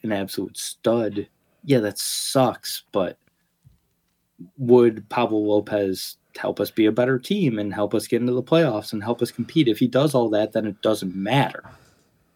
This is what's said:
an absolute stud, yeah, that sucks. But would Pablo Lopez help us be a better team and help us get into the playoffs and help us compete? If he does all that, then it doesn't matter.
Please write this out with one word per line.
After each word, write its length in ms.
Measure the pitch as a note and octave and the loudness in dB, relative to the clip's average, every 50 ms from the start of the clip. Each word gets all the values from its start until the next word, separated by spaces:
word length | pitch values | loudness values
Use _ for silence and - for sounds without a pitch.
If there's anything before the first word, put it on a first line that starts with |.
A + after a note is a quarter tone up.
| - | -6
an 80 | A2 | -4
absolute 460 | G#2 G2 G2 F#2+ - - F#2+ - - | -4 -4 -4 -6 -6 -8 -8 -8 -8
stud, 720 | - - - - _ - A2+ A2+ A#2+ A2+ G#2 G2 G2+ G2+ - _ _ _ _ _ _ - | -10 -12 -12 -10 _ 0 0 0 2 0 -2 -4 -6 -8 -10 _ _ _ _ _ _ -2
yeah, 160 | D3 C#3 A#2+ | 2 2 2
that 180 | G#2 G#2 G2 | 2 0 -4
sucks. 840 | - - - - - - - - C#3 C3 A#2 G2+ - - - - - - _ | -6 -8 -6 -6 -6 -6 -2 2 2 2 2 0 -4 -10 -10 -10 -12 -10 _
But 260 | - G#2 F2+ F2 - _ _ _ _ _ _ _ _ _ _ - _ _ _ _ _ _ _ _ _ _ _ _ _ - F2 - _ | -2 -2 -2 -2 -4 _ _ _ _ _ _ _ _ _ _ -20 _ _ _ _ _ _ _ _ _ _ _ _ _ -20 -20 -18 _
would 520 | - C3 A#2 B2 B2 A#2+ A#2+ A2+ G#2+ G#2+ - | -4 4 6 8 8 8 6 2 0 -10 -6
Pablo 300 | - B2 A#2+ G#2+ A2 G#2+ | -4 -2 -2 0 0 0
Lopez 800 | G#2+ G#2 G#2 G#2 G2+ - G#2+ G#2 G2+ G2 F#2+ F#2 - - - _ _ _ - | 0 2 0 0 0 0 -2 -2 -2 -2 -4 -6 -8 -12 -14 _ _ _ -14
help 220 | - - G2+ F#2+ - | -8 -6 -6 -2 -2
us 120 | G2+ - | -4 -2
be 140 | - - G#2+ | 0 2 2
a 60 | G#2+ | 2
better 280 | G#2+ B2 B2 B2+ C3+ B2+ | 4 2 2 2 0 -2
team 400 | - - G3 G#3 F3+ C3+ A2 G#2+ | -2 -2 -2 0 0 0 0 -2
and 140 | G#2 G#2 F#2 | -4 -4 -2
help 200 | G#2 G#2 G2+ - | -2 -2 0 0
us 140 | G#2+ - | -2 -2
get 140 | - B2 A2+ | 0 -2 0
into 120 | A#2+ B2 B2 | 0 0 -2
the 80 | B2+ | -2
playoffs 520 | B2 - D#3+ E3 E3 C#3 A2 G#2+ G#2+ - - | 0 2 2 4 4 2 0 -2 -6 -6 -8
and 100 | G#2+ G#2 | -6 -4
help 180 | A2+ A#2+ - | -4 -2 -2
us 100 | A#2+ - | -2 -4
compete? 360 | - - A#2 - - E3 D3 | -4 -8 -8 -2 2 2 2
If 120 | A#2 G#2 - | 2 2 2
he 80 | C3 | 0
does 280 | A#2+ - B2+ D3 D#3 C#3 | 2 2 2 2 2 2
all 140 | B2+ A#2+ A2+ | 2 2 2
that, 240 | G#2+ G#2 G#2+ A2 - | 2 0 0 0 -2
then 120 | A2+ G#2+ | -2 -4
it 160 | G#2 G2 - | -4 -6 -2
doesn't 340 | - A2 A2 G#2 F#2+ F#2 F2+ | 0 0 0 0 -2 -6 -6
matter. 480 | F#2+ G2 G#2 B2 C#3 A#2 F2 - - - - - - _ _ _ _ _ _ _ _ _ _ _ | -4 -2 0 2 2 0 0 -4 -12 -18 -20 -20 -20 _ _ _ _ _ _ _ _ _ _ _